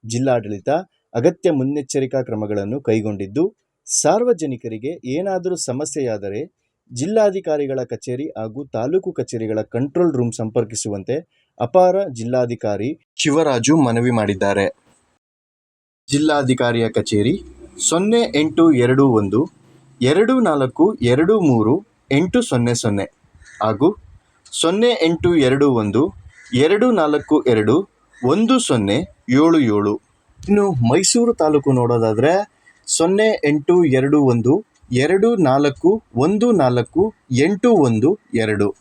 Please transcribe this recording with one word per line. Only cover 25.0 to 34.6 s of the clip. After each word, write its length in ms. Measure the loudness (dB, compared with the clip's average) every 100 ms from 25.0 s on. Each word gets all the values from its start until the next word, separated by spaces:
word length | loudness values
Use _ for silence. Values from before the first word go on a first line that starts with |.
| 0
ಎಂಟು 260 | 2 2 2
ಎರಡು 340 | 2 2 2
ಒಂದು 300 | 2 0 0 -2 -4 -20 _ -6 0
ಎರಡು 320 | 2 2 2
ನಾಲ್ಕು 440 | 2 0 -2 0 0 2
ಎರಡು 280 | 0 2 0 -2 _ _ _
ಒಂದು 340 | -2 0 2 0
ಸೊನ್ನೆ 400 | 0 -2 0 -2 -4 _ -2
ಏಳು 280 | 2 4 4 2
ಏಳು. 280 | 0 0 -4 _ _ _ _
ಇನ್ನು 280 | 0 0 2 0
ಮೈಸೂರು 520 | 2 2 2 2 0
ತಾಲೂಕು 380 | 2 2 2 2
ನೋಡೋದಾದ್ರೆ 640 | 0 0 0 0 2 2 0 -4 _ _ _ -8
ಸೊನ್ನೆ 420 | -2 0 2 2 0 0
ಎಂಟು 300 | 0 2 2 4
ಎರಡು 340 | 2 2 2 2
ಒಂದು 280 | 2 2 0